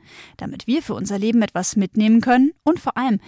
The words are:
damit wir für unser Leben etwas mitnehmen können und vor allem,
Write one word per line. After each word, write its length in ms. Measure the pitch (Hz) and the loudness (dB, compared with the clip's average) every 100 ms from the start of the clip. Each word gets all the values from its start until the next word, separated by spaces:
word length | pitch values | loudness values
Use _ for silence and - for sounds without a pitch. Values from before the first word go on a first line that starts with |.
| _ - - - | _ -20 -20 -14
damit 280 | - - - | -12 -10 -4
wir 160 | 226 | -4
für 120 | - | -4
unser 240 | - 190 202 | -6 -6 -2
Leben 240 | 214 233 | 0 2
etwas 340 | 208 170 180 - | 0 -2 -4 -2
mitnehmen 460 | 190 - 214 226 | -2 0 4 4
können 300 | 240 247 277 - | 4 4 2 0
und 180 | - 349 | -2 -2
vor 160 | 262 240 | -2 -2
allem, 240 | 254 202 | -2 -2